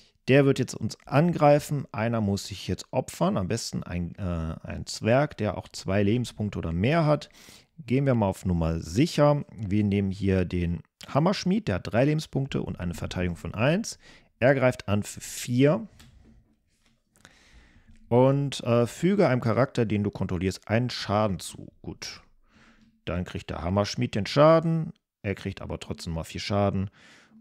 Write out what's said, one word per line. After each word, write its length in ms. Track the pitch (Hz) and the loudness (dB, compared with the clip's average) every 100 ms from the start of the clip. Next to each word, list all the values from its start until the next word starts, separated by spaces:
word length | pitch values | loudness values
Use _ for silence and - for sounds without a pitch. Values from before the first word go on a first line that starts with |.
| _ _ - | _ _ 4
Der 160 | 135 139 | 6 6
wird 120 | 131 | 4
jetzt 140 | 123 | -2
uns 240 | - 110 - - | -4 -6 -8 -2
angreifen. 800 | 139 175 165 147 147 - 147 - | 2 2 4 6 6 2 -6 -6
Einer 300 | 113 113 117 | -4 -2 0
muss 260 | 101 98 - | 0 -2 -4
sich 200 | 98 - | -10 -6
jetzt 180 | 92 - | -6 -4
opfern. 440 | 127 - - 170 202 | -4 -4 -2 0 0
Am 140 | 90 | -2
besten 340 | 113 - - | -4 -4 -8
ein, 320 | - 87 85 90 | -6 -6 -6 -6
äh, 400 | 95 85 80 - | -4 -2 -4 -6
ein 220 | - 82 - | -8 -10 -10
Zwerg, 500 | - 107 123 147 - | -4 2 2 2 -2
der 200 | 107 92 | -4 -4
auch 100 | - | -10
zwei 320 | - - 98 | -10 -2 2
Lebenspunkte 560 | 101 120 120 - 104 90 | 2 2 -2 -6 -6 -4
oder 120 | 82 | -4
mehr 340 | 82 110 165 151 | 0 2 2 2
hat. 240 | 147 - - - - _ - | 0 -2 -20 -20 -20 _ -18
Gehen 280 | 120 127 143 | -2 0 2
wir 100 | 120 | 2
mal 120 | 101 | 2
auf 180 | 95 92 | 0 0
Nummer 340 | 87 80 82 | 2 2 0
sicher. 640 | 78 90 170 - 147 147 - | -2 0 2 4 4 4 -2
Wir 300 | - 107 104 | -10 -2 0
nehmen 280 | 104 101 98 | 2 2 0
hier 340 | 95 98 95 87 | 0 2 2 2
den 360 | 90 85 85 - _ - | 0 -2 -4 -8 _ -4
Hammerschmied. 580 | 135 170 202 175 208 - | 0 2 0 0 0 0
Der 80 | 90 | -4
hat 160 | - | 0
drei 140 | 107 139 | 2 2
Lebenspunkte 560 | 151 - 139 135 - | 2 -2 -4 -4 -4
und 180 | - - | -4 -6
eine 140 | 90 | -8
Verteidigung 420 | 82 95 - 90 85 | -6 -6 -2 -4 -4
von 180 | 85 | -8
eins. 460 | - 127 175 226 - - - _ _ | -2 0 0 -2 -12 -18 -20 _ _
Er 160 | 123 139 | 2 4
greift 320 | 127 - - | 2 0 -2
an 160 | 104 | -2
für 160 | 101 - | -2 -10
vier. 720 | - - - 123 139 190 220 - - - - - _ _ _ _ _ _ _ _ - _ _ - - _ _ - - | -14 -10 -2 4 4 2 -4 -18 -20 -20 -20 -20 _ _ _ _ _ _ _ _ -20 _ _ -20 -20 _ _ -20 0
Und, 560 | 117 131 139 139 - | 4 6 4 0 -4
äh, 240 | 120 117 120 | 0 2 2
füge 400 | - 170 202 165 | 0 0 4 4
einem 140 | 123 | 2
Charakter, 440 | 120 107 135 - 113 | 2 2 2 0 0
den 200 | 104 104 | 0 -2
du 60 | |
kontrollierst, 580 | - 92 90 92 - - | -4 -4 -2 -2 -4 -2
einen 200 | 110 123 | 0 0
Schaden 500 | - - 101 107 90 | -4 -2 0 0 -2
zu. 340 | - - - - | -8 -14 -18 -14
Gut. 400 | - - - - - _ _ _ _ _ _ _ | -14 -12 -14 -16 -20 _ _ _ _ _ _ _
Dann 220 | - 85 90 | -6 -4 -4
kriegt 240 | 87 - | -8 -8
der 120 | 80 | -6
Hammerschmied 540 | 82 98 101 - 123 113 | 0 0 0 -2 -4 -2
den 100 | 95 | -2
Schaden. 680 | - 151 165 165 165 160 - _ _ | 4 6 6 2 -2 -4 -10 _ _
Er 140 | 104 95 | -8 -6
kriegt 240 | 98 95 | -8 -10
aber 200 | 87 82 | -10 -10
trotzdem 320 | - 90 - | -10 -10 -6
mal 100 | 82 | -8
vier 160 | 80 90 | -8 -10
Schaden. 500 | - 101 101 98 98 - - - _ - | -2 0 2 0 -4 -8 -20 -20 _ -20